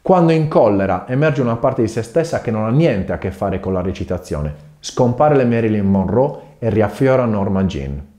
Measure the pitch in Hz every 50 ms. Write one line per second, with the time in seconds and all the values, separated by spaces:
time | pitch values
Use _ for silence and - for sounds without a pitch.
0 | _ - 185 180 170 165 165 160 156 151 - 175 139 110 101 98 95 95 95 90
1 | - - 127 131 147 160 143 139 131 117 117 117 - 135 127 - 117 107 - 123
2 | 110 - - 165 160 160 - 107 - - 113 107 110 110 117 143 165 160 123 98
3 | 92 95 107 101 - 98 92 - 104 98 92 92 95 95 95 92 90 95 87 -
4 | 87 - 92 87 - - 90 76 73 76 76 - - - - _ _ - - -
5 | 131 123 120 - 151 151 151 139 131 120 120 113 113 110 107 107 101 98 98 98
6 | 92 85 95 113 131 147 147 - - - - _ - 113 - 110 107 101 - -
7 | 139 131 131 131 123 117 110 104 98 98 98 95 98 92 - 71 67 67 69 71
8 | 73 - _